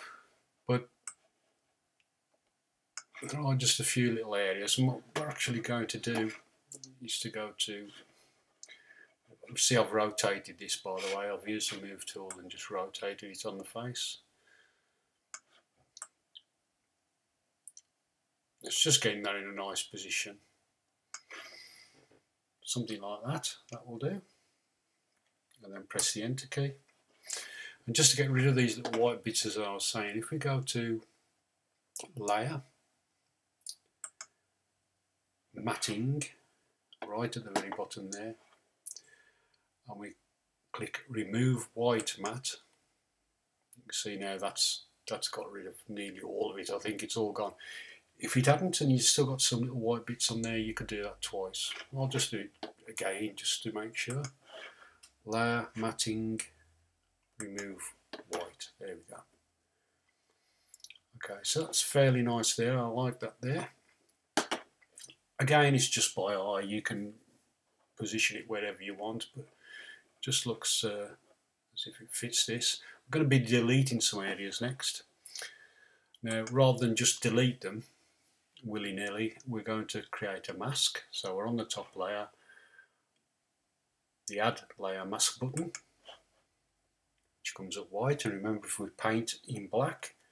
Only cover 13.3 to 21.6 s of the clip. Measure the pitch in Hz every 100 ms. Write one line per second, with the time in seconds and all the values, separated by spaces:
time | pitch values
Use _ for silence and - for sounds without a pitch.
13.3 | 95 107 98 - 113 123 120 - - _
14.3 | _ _ - _ _ _ _ _ _ _
15.3 | - - _ _ _ _ - - _ _
16.3 | - - _ _ _ _ _ _ _ _
17.3 | _ _ _ - - - _ _ _ _
18.3 | _ _ _ - - 160 131 113 104 104
19.3 | 101 98 101 98 92 - 104 95 - 104
20.3 | 101 _ _ _ _ _ _ _ - -
21.3 | - - -